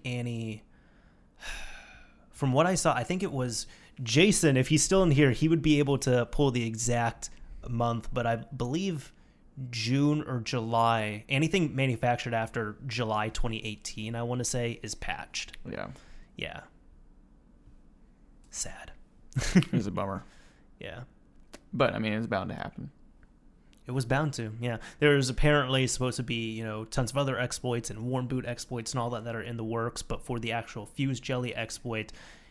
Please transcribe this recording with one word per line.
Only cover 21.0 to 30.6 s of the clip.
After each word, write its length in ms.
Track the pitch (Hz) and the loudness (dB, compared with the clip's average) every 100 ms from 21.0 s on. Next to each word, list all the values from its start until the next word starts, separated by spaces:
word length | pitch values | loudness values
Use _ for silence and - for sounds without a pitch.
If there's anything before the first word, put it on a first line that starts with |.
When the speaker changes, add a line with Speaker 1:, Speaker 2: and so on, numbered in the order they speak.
| 127 _ _ - - - - | -16 _ _ -20 -20 -20 -8
Speaker 2:
But, 220 | 127 131 | 0 0
I 40 | 104 | 0
mean, 140 | 110 | -2
it's 140 | 107 113 | -2 -2
bound 220 | 101 95 | -2 -4
to 60 | - | -8
happen. 340 | - - 147 - - - - _ - - _ - - | -10 -10 -14 -16 -20 -20 -20 _ -20 -20 _ -18 -6
Speaker 1:
It 40 | |
was 160 | 127 117 | -4 0
bound 260 | 135 151 | 0 0
to, 180 | 131 113 113 | -2 -6 -4
yeah. 180 | 120 113 - - | -4 -4 -8 2
There's 280 | 147 143 131 | 6 6 4
apparently 580 | 123 151 147 131 131 127 | 4 6 6 4 2 2
supposed 280 | - 127 120 | 0 -2 -2
to 60 | |
be, 300 | 113 117 113 | -4 -4 -4
you 120 | 110 | -4
know, 200 | 113 107 | -6 -6
tons 260 | 113 - 117 | -4 -2 -2
of 80 | 139 | 0
other 200 | 139 127 | 0 0
exploits 520 | 123 - 123 117 113 | -2 -4 -2 -2 -4
and 140 | 107 | -6
warm 240 | 120 127 123 | -4 -2 -2
boot 180 | 127 120 | -2 -4
exploits 460 | 120 - 123 110 | -6 -8 -8 -4
and 80 | 127 | -4
all 100 | 120 | -2
that 140 | 120 | -4
that 100 | 117 113 | -6 -6
are 60 | |
in 140 | 117 117 | -6 -6
the 80 | |
works, 360 | 110 117 117 - | -4 -2 -2 -4
but 200 | - 110 | -6 -6
for 160 | - 120 | -4 -4
the 140 | 113 | -2
actual 340 | 117 | -4